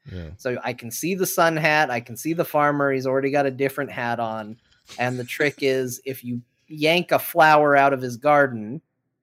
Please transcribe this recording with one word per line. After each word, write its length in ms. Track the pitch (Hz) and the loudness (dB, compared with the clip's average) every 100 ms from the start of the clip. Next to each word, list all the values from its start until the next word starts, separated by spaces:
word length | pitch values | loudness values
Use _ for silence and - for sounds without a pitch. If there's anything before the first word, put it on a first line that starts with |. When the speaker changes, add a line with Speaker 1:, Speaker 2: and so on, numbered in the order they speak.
| - | -16
Speaker 1:
Yeah. 200 | 90 80 92 | -14 -14 -8
Speaker 2:
So 200 | 131 123 120 | -6 -6 -6
I 80 | |
can 160 | 123 117 | -8 -10
see 220 | - 160 185 | -8 -4 -2
the 100 | 185 | -2
sun 300 | - 165 160 | 2 2 2
hat, 340 | 156 151 147 | 2 2 2
I 80 | 120 | -2
can 160 | 120 113 | -6 -8
see 160 | 156 | -4
the 100 | 165 | -4
farmer, 480 | 151 151 147 147 139 | -2 2 2 2 0
he's 160 | 135 131 | 0 0
already 240 | 135 139 | 0 0
got 140 | 143 139 | 0 0
a 60 | |
different 400 | 127 135 147 135 | -2 -4 -4 -8
hat 280 | - 120 117 | -6 -4 -2
on, 380 | 113 110 104 113 _ _ - - | -4 -6 -10 -14 _ _ -14 -6
and 200 | 123 127 | -4 -4
the 60 | |
trick 340 | 123 - 147 - | -6 -2 -2 0
Speaker 1:
<laughs> 40 | |
Speaker 2:
is, 400 | 139 131 127 123 | 0 0 -2 -8
if 220 | 135 127 123 | -10 -10 -8
you 160 | 120 - _ _ | -10 -12 _ _
yank 440 | 156 151 175 170 | -2 2 2 2
a 60 | 151 | 0
flower 580 | - 170 156 151 147 139 | 2 4 6 6 6 6
out 160 | 139 | 4
of 80 | 131 | 2
his 160 | 127 120 | -4 -2
garden, 640 | 147 147 139 117 107 147 - _ _ _ | 2 4 4 -2 -8 -10 -14 _ _ _